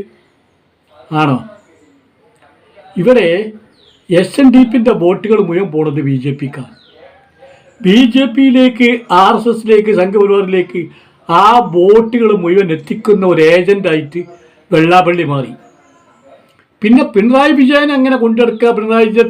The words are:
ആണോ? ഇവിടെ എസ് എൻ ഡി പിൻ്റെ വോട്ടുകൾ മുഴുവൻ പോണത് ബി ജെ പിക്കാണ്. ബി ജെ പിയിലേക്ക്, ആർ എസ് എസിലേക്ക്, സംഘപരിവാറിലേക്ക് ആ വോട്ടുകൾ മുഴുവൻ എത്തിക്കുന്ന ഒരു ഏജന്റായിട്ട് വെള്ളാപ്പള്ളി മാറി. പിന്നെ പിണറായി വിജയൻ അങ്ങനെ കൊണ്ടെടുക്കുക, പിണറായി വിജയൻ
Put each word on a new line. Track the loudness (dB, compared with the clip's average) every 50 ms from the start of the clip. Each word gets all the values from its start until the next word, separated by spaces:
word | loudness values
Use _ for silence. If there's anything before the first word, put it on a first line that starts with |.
| -8 -10 _ _ _ _ _ _ _ _ _ _ _ _ _ _ _ _ _ _ -16 _ -4 -2
ആണോ? | 0 0 -2 -4 -6 -12 -20 -20 _ _ _ _ _ _ _ _ _ _ _ _ _ _ _ _ _ _ _ _ _ _ _ -20 -20 -14 -10 -4
ഇവിടെ | 0 0 2 2 2 0 -2 -4 -6 -8 -14 -18 -20 _ _ _ _ _ _ _ _ -2 -2 0
എസ് | 0 -2 -2 2
എൻ | 2 4 4
ഡി | 4 2 2 0
പിൻ്റെ | 0 0 0 0 0 0
വോട്ടുകൾ | -2 -2 -2 -2 -2 -2 0 0 -2
മുഴുവൻ | -2 -4 -4 -4 -4
പോണത് | -4 -4 -4 -4 -4 -4 -4
ബി | -4 -4 -4
ജെ | -6 -8 -8
പിക്കാണ്. | -10 -12 -12 -14 -18 -18 -20 _ _ _ _ _ -20 -20 _ _ _ _ _ _ -20 -20 -20 _ _ _ _ _ -2
ബി | 2 2 4 4 2 2
ജെ | 0 -2 0 0
പിയിലേക്ക്, | 0 2 2 4 4 2 2 2 0 0 0 0 -2 -4 -2 0 2 2
ആർ | 2 2 0
എസ് | -2 -2 -4
എസിലേക്ക്, | -4 0 0 2 2 2 0 0 0
സംഘപരിവാറിലേക്ക് | 0 0 0 0 0 2 0 0 -2 -2 -2 -4 -4 -4 -8 -10 -10 -10 -14 _ _ _ _ _ _ -2 0 2
ആ | 2 4 2 2 0 0 -2
വോട്ടുകൾ | 0 2 4 4 4 2 0 -2 -2 0 0 0 -2 -2
മുഴുവൻ | 0 0 0 0 -2 -4 -6
എത്തിക്കുന്ന | -6 -10 -10 -6 -2 0 0 0 2 0 2
ഒരു | 2 4 4 4
ഏജന്റായിട്ട് | 2 2 0 -2 -2 -2 -2 -4 -4 -4 -8 -10 -12 -12 -12 -18 -20 _ _ _ _ _ _ 0
വെള്ളാപ്പള്ളി | 0 2 2 2 2 2 2 -2 -2 -4 -4 -4
മാറി. | -6 -6 -10 -14 -18 _ _ _ _ _ _ _ _ _ _ _ _ _ _ -20 _ _ _ _ _ _ _ _ _
പിന്നെ | -2 0 2 2 2 0 0
പിണറായി | 0 0 2 2 2 2 2 2 2
വിജയൻ | 2 2 2 0 0 0 -2 -2
അങ്ങനെ | 0 0 0 0
കൊണ്ടെടുക്കുക, | 0 -2 0 0 0 -2 -2 0 -2 0 0 -2
പിണറായി | -2 -2 0 0 0 2
വിജയൻ | 2 0 0 0